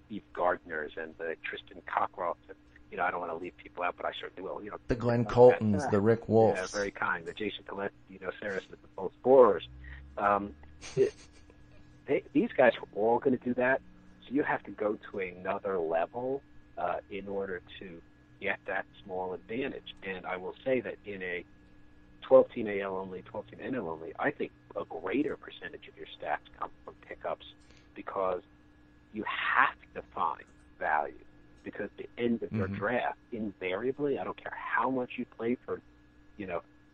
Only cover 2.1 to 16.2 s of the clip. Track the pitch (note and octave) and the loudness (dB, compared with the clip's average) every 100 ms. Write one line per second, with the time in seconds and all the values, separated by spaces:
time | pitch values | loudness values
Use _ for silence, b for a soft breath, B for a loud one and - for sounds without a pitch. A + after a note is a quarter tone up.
2.1 | - F2 - - - - - - G2 F2+ | -2 -4 -4 -10 -20 -20 -20 -12 -2 0
3.1 | F2+ E2+ E2 F2+ - - - F2 - E2 | 0 -4 -6 -8 -12 -14 -4 -4 -2 -6
4.1 | - - - F#2 D2 G#2 F2 - B2 A#2+ | -6 -12 -10 -8 -8 -10 -12 -4 -2 2
5.1 | A#2+ A#2 B2 B2 - G#2+ G2 B2+ G#2 G#2 | 2 2 10 10 10 2 2 4 4 4
6.1 | A2+ - A2 A2 F2 F#2 G2+ G2+ - A2+ | 2 4 6 6 4 -2 -2 -4 -2 -2
7.1 | F2 E2+ F2 G#2 - - G2 G2+ - - | -2 -6 -4 -6 -6 -10 -6 -6 -6 -18
8.1 | F#2+ F#2 - G#2 F#2+ - E2+ - - F#2 | -10 -8 -6 -6 -6 -8 -18 -16 -8 -8
9.1 | - B2 C3+ A#2 E2+ - - B B - | -2 8 10 10 8 -2 -14 B B -12
10.1 | - G2+ G2+ G2+ - - - - - A#2+ | 0 4 4 2 -8 -18 -16 -6 2 2
11.1 | - - - - - - - - - - | 0 -18 -20 -20 -20 -20 -20 -20 -18 -2
12.1 | C#3 - D3 A#3 - B2 - - E2 A2 | -2 2 2 2 6 6 6 -6 0 2
13.1 | A#2+ C#3 B2 B2+ B2 B2 - - - - | 4 4 2 0 2 2 2 -2 -20 -20
14.1 | - - C3+ - C#3+ - G2 G#2 A2 - | -20 -4 -2 0 -2 -4 -4 -2 -2 -6
15.1 | G#2 F#2 F2+ F#2 G2+ G2+ F#2+ D#2+ E2 F2 | -6 -6 -6 -6 -4 -2 -2 0 0 0
16.1 | A#2+ | -2